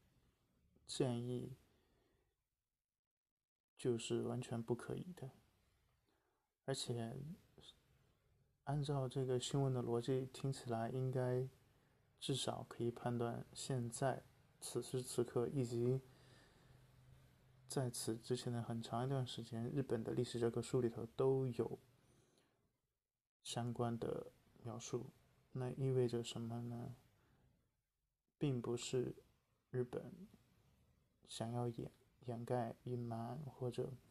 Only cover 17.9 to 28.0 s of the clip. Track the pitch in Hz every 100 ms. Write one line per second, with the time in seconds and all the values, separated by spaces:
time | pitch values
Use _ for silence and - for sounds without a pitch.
17.9 | - - 113 - 123 - 120 113 117 113
18.9 | 117 131 139 123 - 117 113 117 143 120
19.9 | 117 110 127 120 117 117 117 117 131 117
20.9 | 113 113 - 135 135 131 120 113 - -
21.9 | _ _ - _ _ _ _ _ _ _
22.9 | _ _ _ _ _ - - 120 117 117
23.9 | 117 - - - - - - 117 110 -
24.9 | 123 127 - _ _ _ 135 127 - 135
25.9 | 131 123 117 117 - 117 117 120 117 120
26.9 | 120 - _ _ _ _ _ _ _ _
27.9 | _